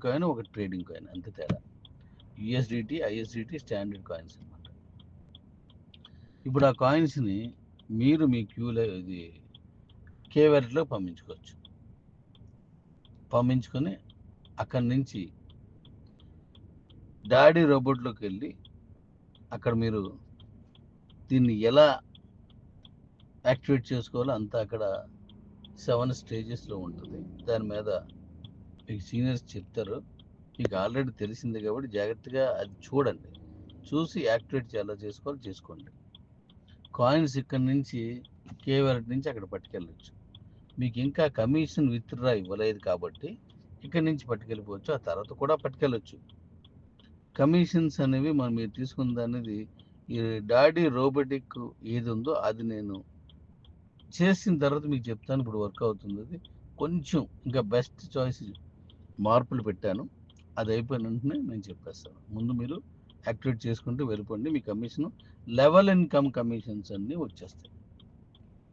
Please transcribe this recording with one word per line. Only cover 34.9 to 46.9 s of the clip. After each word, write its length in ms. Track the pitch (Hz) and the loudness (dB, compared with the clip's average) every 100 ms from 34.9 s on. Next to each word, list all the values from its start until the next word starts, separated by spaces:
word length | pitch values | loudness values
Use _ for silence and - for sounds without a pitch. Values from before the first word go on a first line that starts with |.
| 101 | -8
చేసుకోవాలో 360 | 104 104 139 143 110 | -10 -10 -10 -10 -12
చేసుకోండి. 420 | 95 - 80 143 - - - - - _ - - - - - | -14 -16 -18 -18 -20 -20 -20 -20 -20 _ -20 -20 -20 -16 2
కాయిన్స్ 360 | 123 151 156 131 | 4 6 2 -2
ఇక్కడి 220 | 127 131 131 | -4 0 2
నుంచి 300 | 139 135 120 113 123 - - - - | 2 0 -6 -8 -10 -16 -20 -20 -10
K 180 | - 135 135 | 0 2 4
వాలెట్ 240 | 127 117 | 2 0
నుంచి 160 | 127 147 | -4 -4
అక్కడ 140 | 120 92 | -8 -8
పట్టుకెళ్ళొచ్చు. 580 | 95 - 98 85 - - - - - - - - - | -10 -10 -12 -12 -16 -20 -20 -20 -20 -20 -20 -18 -4
మీకు 180 | 127 113 135 | -4 -2 -4
ఇంకా 180 | 143 156 120 | 0 0 2
కమిషన్ 480 | 113 151 151 - 143 | 2 2 0 0 0
విత్‌డ్రా 380 | 117 - 123 123 113 | 0 -6 -4 0 0
ఇవ్వలేదు 380 | 92 98 110 104 98 | -2 -2 -2 -2 -2
కాబట్టి 420 | 90 85 - 151 233 - - - - 143 | -2 -4 -10 -14 -14 -20 -20 -20 -18 -4
ఇక్కడి 180 | 170 160 | -2 0
నుంచి 160 | 151 120 | -2 -4
పట్టుకెళ్ళిపోవచ్చు, 600 | 110 110 110 104 98 - 139 | -8 -6 -10 -10 -12 -6 -4
ఆ 20 | - | -4
తర్వాత 240 | 87 104 - | -6 -8 -6
కూడా 120 | 139 151 | 0 0
పట్టుకెళ్ళొచ్చు. 520 | 143 131 143 117 - - - - - - - - - | -2 -2 0 0 -6 -20 -20 -20 -20 -20 -20 -20 -20